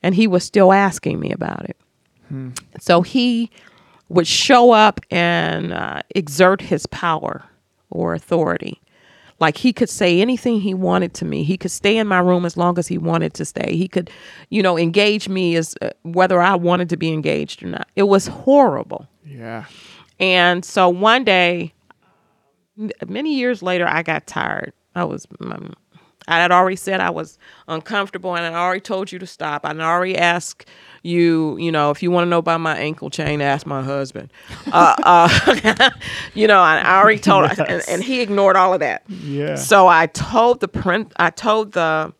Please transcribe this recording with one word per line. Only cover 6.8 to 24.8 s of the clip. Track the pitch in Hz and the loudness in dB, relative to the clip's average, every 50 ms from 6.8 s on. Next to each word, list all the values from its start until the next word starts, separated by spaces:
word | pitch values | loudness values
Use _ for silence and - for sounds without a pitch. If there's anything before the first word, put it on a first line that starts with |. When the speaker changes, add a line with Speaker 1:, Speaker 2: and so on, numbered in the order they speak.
| - | -4
Speaker 1:
power | - - - - 170 160 156 - - - - - _ _ _ _ _ _ _ _ _ | -8 -10 -6 -4 -4 -4 -4 -4 -8 -10 -10 -16 _ _ _ _ _ _ _ _ _
or | - 170 170 170 170 | -8 -6 -4 -4 -4
authority. | 165 - - 175 165 156 156 - - - - - _ _ _ _ _ _ _ _ _ _ _ _ _ | -6 -4 -2 -2 0 0 -2 -4 -6 -8 -12 -14 _ _ _ _ _ _ _ _ _ _ _ _ _
Like, | 165 156 151 | -2 -2 -2
he | - - 254 | 0 -2 -2
could | 214 - 247 - | 0 0 -4 -4
say | - - 208 180 170 175 | -2 -2 0 2 2 2
anything | 208 247 254 226 - 254 233 214 | 2 0 -2 -2 -2 -2 -2 -2
he | 190 208 190 | -2 -4 -4
wanted | 185 185 180 180 185 180 170 - | -2 -2 0 0 0 -2 -4 -6
to | - 175 | -8 -8
me. | 165 143 147 156 | -6 -4 -4 -2
He | 143 175 | -4 -4
could | 185 - 180 | -4 -6 -10
stay | - - - 202 220 | -10 -2 0 0 0
in | 226 220 | 2 0
my | 208 190 180 | 0 0 2
room | 180 180 180 180 180 | 2 2 2 0 0
as | 170 - | -4 -4
long | - 170 175 175 175 | -2 -2 0 0 -2
as | 165 - | -4 -4
he | 180 170 | -6 -6
wanted | 160 165 165 165 165 156 - | -4 -2 -2 -2 -2 -4 -6
to | - 160 | -8 -10
stay. | - - - - - - | -10 -6 -8 -6 -4 -2
He | 165 190 185 | -4 -4 -2
could, | - 185 170 - - - - - - - - _ | -4 -6 -6 -6 -14 -20 -20 -20 -20 -20 -16 _
you | - 214 | -4 0
know, | 190 185 175 | 0 0 2
engage | 165 170 165 165 196 202 208 208 214 - - | 2 0 0 2 2 2 2 0 -2 -4 -6
me | 190 190 185 175 170 | -4 -2 -2 0 0
as, | 165 165 - - - | -2 -2 -4 -10 -10
uh, | - - - _ | -10 -10 -10 _
whether | _ 170 170 185 185 185 190 175 | _ -6 0 2 2 2 4 2
I | 175 185 196 | 2 2 0
wanted | 180 175 170 175 180 180 170 | 0 0 0 0 0 0 -4
to | 175 | -4
be | 175 165 160 | -4 -4 -4
engaged | 160 156 143 151 151 147 147 - - - | -4 -2 -2 -2 -4 -4 -4 -8 -12 -14
or | - 90 | -12 -12
not. | - - - _ _ | -10 -10 -12 _ _
It | - 196 | 0 2
was | 202 196 196 - | 4 4 2 2
horrible. | - - - - - 277 285 277 220 143 123 - - - - - _ _ _ _ | -2 -12 -4 2 4 6 6 6 4 2 -2 -6 -8 -12 -14 -14 _ _ _ _
Speaker 2:
Yeah. | 151 139 123 117 113 113 113 - - - - - - - - - _ _ _ | -20 -18 -16 -14 -12 -12 -12 -14 -16 -20 -20 -20 -20 -20 -20 -20 _ _ _
Speaker 1:
And | 190 190 180 180 175 175 175 175 180 | 0 0 2 4 4 2 2 0 -4
so | - - 202 185 180 | -4 0 2 2 2
one | 175 180 196 220 226 262 262 | 2 2 2 2 2 2 2
day, | 220 190 185 180 175 180 175 170 160 _ _ _ _ _ _ _ _ _ _ _ _ _ _ _ _ _ _ _ _ _ 208 | 2 2 2 2 2 0 -4 -6 -10 _ _ _ _ _ _ _ _ _ _ _ _ _ _ _ _ _ _ _ _ _ -12
m-, | 214 208 - _ - 175 | -10 -10 -10 _ -12 -10
many | 190 220 294 311 294 | -8 -6 -4 -4 -4
years | 269 247 247 247 202 | -2 -2 -2 -4 -4
later, | 180 180 180 180 175 - | -4 -4 -2 0 0 0
I | - 160 | 0 -2
got | 170 - 160 151 _ | -2 -4 -6 -6 _
tired. | - - - - - - - - - - _ | -8 -8 -6 -6 -6 -6 -8 -10 -12 -14 _